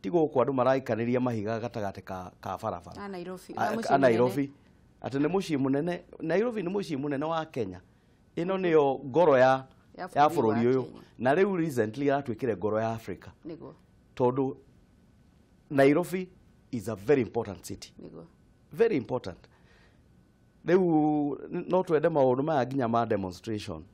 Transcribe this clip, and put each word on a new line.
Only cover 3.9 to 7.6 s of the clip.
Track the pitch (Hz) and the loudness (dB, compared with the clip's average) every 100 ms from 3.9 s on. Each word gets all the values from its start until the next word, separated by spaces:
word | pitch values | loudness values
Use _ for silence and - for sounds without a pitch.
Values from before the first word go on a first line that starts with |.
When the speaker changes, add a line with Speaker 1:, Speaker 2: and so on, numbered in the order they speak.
| 139 | 4
Speaker 2:
mũnene. | |
Speaker 1:
Nairobi. | 135 113 123 135 139 - _ _ _ _ | 4 4 2 2 -4 -8 _ _ _ _
Atĩ | - 135 | -8 -2
nĩ | 151 | 0
mũciĩ | 190 170 143 | 0 -2 -2
mũnene, | 135 139 170 175 - - | 0 0 -2 -6 -12 -12
Nairobi | - 170 233 220 | -2 0 0 -2
nĩ | 170 | -4
mũciĩ | 202 190 139 | -6 -4 -6
mũnene | 147 135 151 | -4 -4 -4
wa | 165 156 | -4 -6
Kenya. | - | -6